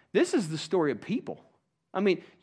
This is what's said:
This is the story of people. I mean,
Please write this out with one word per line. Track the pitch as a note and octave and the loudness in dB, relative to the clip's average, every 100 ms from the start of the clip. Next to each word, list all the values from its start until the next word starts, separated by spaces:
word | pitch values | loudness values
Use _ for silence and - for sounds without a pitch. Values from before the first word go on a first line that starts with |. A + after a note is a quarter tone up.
| _ | _
This | A3 F4+ D#4+ | 2 2 2
is | D#3+ | 0
the | D#3 | -4
story | - F#3+ D3+ | -2 0 0
of | A2+ | -2
people. | - A3 - - - _ _ _ _ | -4 -6 -6 -12 -16 _ _ _ _
I | F#3 | -2
mean, | G3+ E3+ - _ | 0 0 -4 _